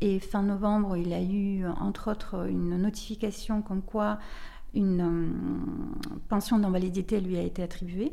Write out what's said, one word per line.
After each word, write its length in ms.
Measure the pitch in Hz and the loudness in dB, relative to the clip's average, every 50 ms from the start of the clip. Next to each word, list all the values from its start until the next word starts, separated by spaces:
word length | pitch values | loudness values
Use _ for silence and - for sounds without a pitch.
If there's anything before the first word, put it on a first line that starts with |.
| - | 2
Et 140 | 202 190 190 | 4 4 2
fin 240 | - - - 202 | 0 0 0 2
novembre, 560 | 196 202 202 190 208 208 208 214 202 196 185 170 | 2 2 2 2 2 4 4 4 4 2 2 0
il 160 | 175 175 170 | 2 0 0
a 80 | 175 | 0
eu, 420 | 180 185 196 208 196 196 196 190 185 175 - - | 0 2 2 2 2 2 0 0 0 0 -2 0
entre 300 | - 202 208 - - 214 | 0 -2 -2 -2 -2 -2
autres, 380 | 214 214 - - 202 185 175 190 | -2 -2 -4 -4 -4 -4 -2 0
une 260 | 185 180 175 175 175 | 0 0 0 2 2
notification 880 | 180 190 214 214 - - - 220 - 226 208 208 - - - 220 214 | 2 2 2 0 -2 -6 -8 -6 -4 -2 -4 -4 -4 -4 -2 -2 -2
comme 220 | 208 - 190 196 - | -2 -2 -2 -4 -4
quoi 340 | - - 214 208 208 214 208 - - - - - - - - - - - | -2 0 0 2 2 0 -2 -4 -8 -8 -8 -10 -10 -10 -10 -10 -4 0
une, 260 | - 196 190 180 180 | 2 4 4 4 4
euh, 1200 | 175 170 170 170 165 165 - - - - - - - - - - - - - - - - - - - - | 4 2 2 2 2 0 0 -2 -2 -2 -2 -2 -2 -4 -4 -4 -4 -4 -4 -4 -6 -6 -6 -8 -4 0
pension 300 | 214 202 190 - 240 214 | 0 0 2 4 4 4
d'invalidité 640 | 208 190 185 180 185 185 175 196 190 - 220 202 | 4 4 2 2 2 0 0 -2 -2 0 0 0
lui 160 | 185 185 185 170 | 0 0 0 0
a 60 | 175 | 0
été 180 | 175 175 185 | -2 -2 -2
attribuée. 500 | 180 175 - - 185 175 175 185 226 311 | -4 -4 -4 -6 -6 -4 -4 -2 -2 -2